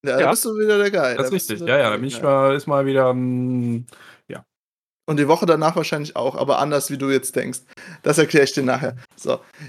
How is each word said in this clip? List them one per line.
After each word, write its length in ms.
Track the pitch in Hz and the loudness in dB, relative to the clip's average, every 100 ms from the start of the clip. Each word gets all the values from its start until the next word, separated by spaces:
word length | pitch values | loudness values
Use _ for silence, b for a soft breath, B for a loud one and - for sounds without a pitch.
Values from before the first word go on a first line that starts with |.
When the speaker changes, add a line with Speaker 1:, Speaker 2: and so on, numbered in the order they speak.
| 139 131 | 0 2
Speaker 1:
da 20 | |
Speaker 2:
Ja. 100 | 139 | 2
Speaker 1:
bist 140 | 220 240 | 2 -2
du 100 | 214 | 0
wieder 180 | 214 208 | 2 2
der 140 | 202 | 2
Guy. 80 | 202 | 2
Speaker 3:
Das 180 | 135 120 | 0 0
Speaker 1:
Da 60 | |
Speaker 3:
ist 80 | 165 | -2
Speaker 1:
bist 180 | 190 - | -2 -4
du 40 | |
Speaker 3:
richtig, 120 | 175 170 | -6 0
Speaker 1:
wieder 120 | 139 | 2
Speaker 3:
ja, 60 | |
ja, 60 | 120 | 2
Speaker 1:
der 20 | |
Speaker 3:
da 60 | 107 | 0
bin 100 | 131 | -4
ich 60 | 120 | -4
Speaker 1:
Guy. 80 | |
Speaker 3:
mal, 320 | 147 135 135 139 | 0 2 2 0
ist 120 | 143 | 0
mal 180 | 139 135 | -2 2
wieder, 260 | 135 127 | 2 2
mm, 760 | 127 127 123 127 127 120 117 120 B B B _ | 2 -2 -2 -2 -2 -2 -4 -8 B B B _
ja. 180 | - _ _ _ _ _ _ - | -18 _ _ _ _ _ _ -4
Speaker 1:
Und 100 | 147 | 0
die 100 | 143 | 4
Woche 200 | 160 180 | 4 4
danach 280 | 156 156 175 | 2 2 0
wahrscheinlich 400 | 151 156 147 - | -4 -6 -6 -4
auch, 200 | 127 - | -4 -4
aber 240 | 131 135 | 0 0
anders, 320 | 151 147 - | 2 -2 -2
wie 80 | 139 | -6
du 100 | 135 | 0
jetzt 260 | 131 127 135 | 0 0 -6
denkst. 260 | 127 123 _ B B 165 | -6 -10 _ B B -6
Das 160 | - 147 | 0 2
erkläre 260 | 151 156 135 | 4 4 4
ich 80 | |
dir 100 | - | 2
nachher. 320 | 131 127 139 123 - - | -2 -2 -4 -10 -20 -12
So. 260 | - 131 B B | -6 -6 B B